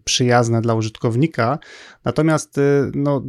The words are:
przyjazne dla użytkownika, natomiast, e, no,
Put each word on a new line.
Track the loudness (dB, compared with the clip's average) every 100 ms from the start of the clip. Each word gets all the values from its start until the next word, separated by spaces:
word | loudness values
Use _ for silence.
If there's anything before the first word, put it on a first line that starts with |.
przyjazne | -4 0 2 2 2 0
dla | 0
użytkownika, | -2 -2 -4 -2 0 -2 0 -2 -4 -8 -20 -20 -8
natomiast, | -4 0 0 0 -2 -2
e, | 2 2 0
no, | -2 -2 -2